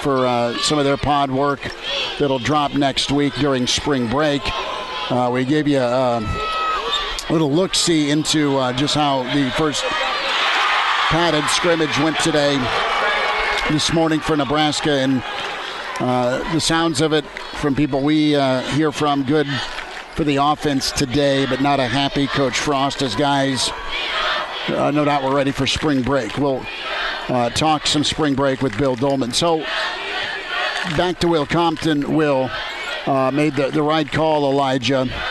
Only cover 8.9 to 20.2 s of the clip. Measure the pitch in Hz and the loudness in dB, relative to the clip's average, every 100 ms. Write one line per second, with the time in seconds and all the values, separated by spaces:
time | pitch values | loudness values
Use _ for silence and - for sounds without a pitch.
8.9 | 147 147 135 123 143 131 117 156 131 - | 2 2 0 0 0 0 0 0 0 -2
9.9 | - - - - - - - - - - | -2 -2 -2 -2 -2 0 0 0 0 0
10.9 | 127 131 160 170 151 143 - 180 165 151 | 0 0 2 2 0 0 0 2 2 0
11.9 | 123 156 147 170 151 143 139 120 - - | 0 0 0 0 2 2 2 0 -2 -2
12.9 | - - - - - - - - 151 - | -2 -2 -2 -2 -2 -2 -2 0 0 2
13.9 | 165 160 156 - 156 135 151 151 143 156 | 2 2 0 0 0 0 2 0 0 0
14.9 | 139 135 127 - - - - - - - | 2 2 0 -2 -8 -8 -8 -10 -10 -8
15.9 | - 123 123 123 131 - 160 - 165 165 | -4 0 2 0 0 -2 -2 0 2 2
16.9 | 131 156 156 - - - - 147 131 147 | 2 2 2 -2 -8 -10 -4 0 2 2
17.9 | 139 147 156 151 143 135 127 123 139 156 | 2 2 4 4 4 2 0 0 0 0
18.9 | - 151 139 131 151 143 127 - - - | 2 0 2 2 2 2 -2 -6 -8 -12
19.9 | - - - | -12 -10 -4